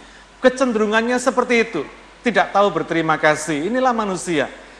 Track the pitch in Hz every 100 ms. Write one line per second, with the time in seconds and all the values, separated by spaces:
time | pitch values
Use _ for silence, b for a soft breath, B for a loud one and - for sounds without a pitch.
0 | B B B - 254 254 254 214 214 220
1 | 233 247 254 254 247 233 226 160 - -
2 | - - 240 190 160 196 202 156 151 165
3 | 160 151 156 147 - 147 180 254 262 226
4 | 208 180 180 151 120 - B